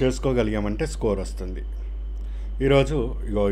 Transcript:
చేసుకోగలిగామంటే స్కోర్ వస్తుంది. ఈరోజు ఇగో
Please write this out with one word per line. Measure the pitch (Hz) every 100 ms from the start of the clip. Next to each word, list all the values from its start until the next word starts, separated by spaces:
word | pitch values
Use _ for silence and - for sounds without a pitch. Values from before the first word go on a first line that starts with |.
చేసుకోగలిగామంటే | 131 123 143 123 110 107 104 104 117
స్కోర్ | - 113 98
వస్తుంది. | 90 - 92 - - - - - - - - - - - 135
ఈరోజు | 139 131 151 117 - 117
ఇగో | 104 101